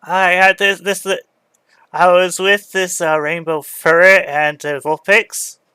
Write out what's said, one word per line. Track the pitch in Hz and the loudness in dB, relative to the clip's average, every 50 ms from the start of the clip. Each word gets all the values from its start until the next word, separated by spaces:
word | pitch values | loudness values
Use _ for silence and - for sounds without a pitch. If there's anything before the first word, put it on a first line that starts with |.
I | _ - 170 185 190 180 | _ -6 -2 0 0 2
had | 175 180 190 190 190 185 | 2 2 2 2 0 0
this, | 202 196 196 185 | 0 -2 -2 -2
this, | 180 190 196 190 - 190 196 - - _ _ _ _ _ _ _ _ _ _ _ _ _ | -4 -8 -8 -6 -4 -6 -6 -6 -6 _ _ _ _ _ _ _ _ _ _ _ _ _
I | _ 151 165 185 | _ 0 2 4
was | 180 180 185 180 170 - | 4 4 2 0 -2 -4
with | 185 196 202 202 202 - | 0 0 0 0 0 -6
this, | - 190 185 180 180 - | -6 -4 -4 -4 -4 -6
uh, | 180 160 156 156 | -4 -2 -2 -2
rainbow | 147 147 160 175 165 156 160 156 | -2 -4 -6 -8 -6 -6 -6 -6
ferret | 139 - - - - 165 160 170 175 185 190 196 - | -6 -10 -18 -4 0 2 4 6 6 6 6 6 2
and, | - 143 147 151 151 151 143 - | 0 -4 -2 -2 -2 -4 -4 -8
uh, | 147 147 139 | -8 -8 -6
Vulpix. | 131 147 156 151 _ - 196 220 214 _ - - - - - _ _ _ | -4 -6 -6 -6 _ 0 0 0 0 _ -10 -12 -12 -12 -16 _ _ _